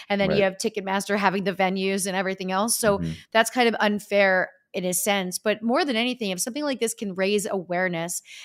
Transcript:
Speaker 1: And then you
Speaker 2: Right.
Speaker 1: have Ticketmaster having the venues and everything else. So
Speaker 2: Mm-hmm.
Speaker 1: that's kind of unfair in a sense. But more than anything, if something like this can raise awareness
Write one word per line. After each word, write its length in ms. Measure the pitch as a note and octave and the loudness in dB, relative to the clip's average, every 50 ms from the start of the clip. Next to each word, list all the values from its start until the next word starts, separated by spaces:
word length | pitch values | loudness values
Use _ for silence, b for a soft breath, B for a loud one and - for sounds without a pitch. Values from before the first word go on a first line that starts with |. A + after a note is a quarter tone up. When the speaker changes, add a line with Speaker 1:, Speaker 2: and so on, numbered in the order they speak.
| B B | B B
Speaker 1:
And 100 | G3+ G3+ | 0 0
then 120 | G3 F#3+ | 2 2
you 60 | - | 4
Speaker 2:
Right. 60 | G3+ G3 | 4 2
Speaker 1:
have 140 | F#3+ F#3 | 2 0
Ticketmaster 600 | - - G#3+ - G#3+ F#3+ F#3+ F#3+ G3+ G3 - G3+ | -2 -4 -4 -4 -4 -4 -2 -2 -2 0 0 0
having 280 | G#3 G3+ F#3+ F3 G3+ F3+ | 2 2 2 2 0 0
the 80 | G3+ F3+ | -2 0
venues 520 | - F#3+ F#3 F#3+ F#3+ F#3+ G3 G3 G3 F3 | 2 0 0 2 0 0 0 0 -2 -2
and 100 | G3+ F3+ | -2 -2
everything 360 | F#3+ F#3 F#3 F#3+ F#3+ F#3+ F#3 | -2 -2 -2 -4 -4 -4 -2
else. 260 | F#3 F#3+ G#3+ A#3 - | 0 0 0 0 0
So 220 | - A#3 G#3 G3+ F#3+ | 0 2 2 2 2
Speaker 2:
Mm-hmm. 120 | E3+ D#2+ D#2+ E2+ B B | 0 -4 -6 -8 B B
Speaker 1:
that's 180 | - A3 A3+ - | 2 2 2 4
kind 200 | - B3+ A#3+ A#3 | 2 2 2 2
of 60 | A3 - | 2 2
unfair 720 | G#3+ G#3 G#3 G3+ - - G3+ G3+ G3 F#3+ F#3 F#3 - - - _ _ _ - | 2 0 0 -2 -2 0 4 4 6 6 4 4 2 -2 -6 _ _ _ -6
in 120 | G3 F3+ | -4 -2
a 80 | F3+ F3+ | -2 -2
sense. 460 | - - G#3+ G3+ G3 F#3 F3+ F3 - | 0 0 0 0 0 -2 -4 -6 -2
But 240 | - G#3+ G3+ G#3 A3 | -2 -2 -2 0 0
more 200 | A#3 B3 D#4+ F#4 | 0 2 2 2
than 100 | C#4+ A#3 | 0 0
anything, 340 | A3 A#3+ B3+ B3 - A3 G3 | 0 0 -2 -2 -2 -4 -4
if 80 | F#3 F3+ | -4 -4
something 220 | - B3 A3+ D4 D4 | -4 -6 -4 -4 -4
like 160 | C#4+ C4 G3+ | -4 -2 -2
this 120 | A3+ A3 - | -2 -2 -2
can 220 | - A3 G3+ F3+ | -4 -8 -6 -2
raise 320 | F#3 F#3+ G3 G#3 G#3 F#3 | 0 0 2 2 0 0
awareness 760 | A3 G3+ G3 E3 F3 F3 F3+ F#3 F3+ F3 E3 E3 E3+ - - B B B B | -2 -4 -6 -4 -4 -2 -2 0 -2 -2 -4 -4 -6 -8 -10 B B B B